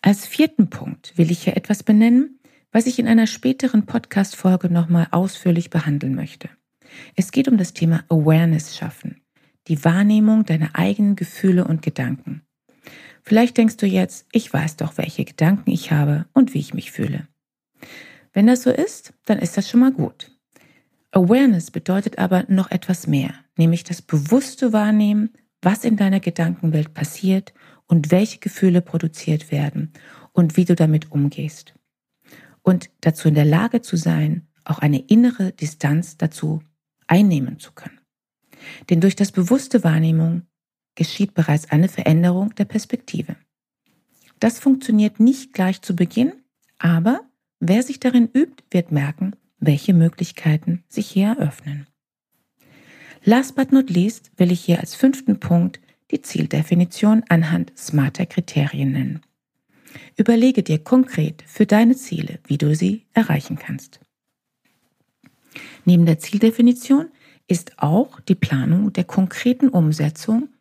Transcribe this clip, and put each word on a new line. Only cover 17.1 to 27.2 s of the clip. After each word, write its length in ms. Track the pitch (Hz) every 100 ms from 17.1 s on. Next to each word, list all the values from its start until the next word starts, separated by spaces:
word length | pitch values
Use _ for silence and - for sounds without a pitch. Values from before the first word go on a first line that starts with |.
| - - _ _ _ _ _ - - - - _
Wenn 140 | 196 214
das 160 | 247
so 80 | 254
ist, 440 | - 370 - - _ -
dann 140 | 208
ist 180 | 170 -
das 100 | 196
schon 120 | 233
mal 120 | 262
gut. 380 | 269 139 _ - _ _ _ _ _ _ _ _
Awareness 580 | 190 180 247 269 185 -
bedeutet 480 | 165 - 190 208 -
aber 260 | 190 185 -
noch 220 | 190 185
etwas 380 | 180 - 180 -
mehr, 260 | 143 135 - _ -
nämlich 260 | 165 170
das 200 | - 175
bewusste 680 | - 156 147 247 269 - 254
Wahrnehmen, 600 | 214 208 214 208 208 220 _ _ _
was 200 | 180 220
in 140 | 240 208
deiner 220 | 196 190
Gedankenwelt 720 | 180 - 165 175 165 156 151
passiert 640 | - 143 -